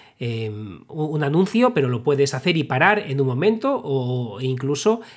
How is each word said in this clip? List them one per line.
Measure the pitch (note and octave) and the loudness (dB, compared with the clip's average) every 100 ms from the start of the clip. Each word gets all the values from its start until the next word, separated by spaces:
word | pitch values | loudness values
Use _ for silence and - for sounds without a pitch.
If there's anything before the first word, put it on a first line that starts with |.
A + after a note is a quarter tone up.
| - _ | -20 _
em, | A#2+ A2+ A2 G#2 G#2+ F2 - | -8 -6 -6 -8 -12 -14 -14
un, | D#3 D#3 | -6 -4
un | D3+ | 0
anuncio, | D3 D#3+ F#3+ A3+ B3 | 2 2 2 4 2
pero | A#3+ B2+ | 4 0
lo | A#2+ | 0
puedes | C3+ C#3 C#3 | 0 2 2
hacer | C3+ F3+ E3 | 0 0 0
y | |
parar | C3 C3 F3 G#3 | 0 2 4 4
en | D#3 C#3 | 0 0
un | C3 | 0
momento, | B2 F#3+ A3 C4+ C4+ | 2 2 2 0 -4
o | D3 C3+ B2 B2+ A#2 G2+ | -2 -2 -2 -2 -4 -6
incluso, | C3 C3 C3+ D3+ G#3+ A#3 - | -4 -2 -2 0 0 0 -4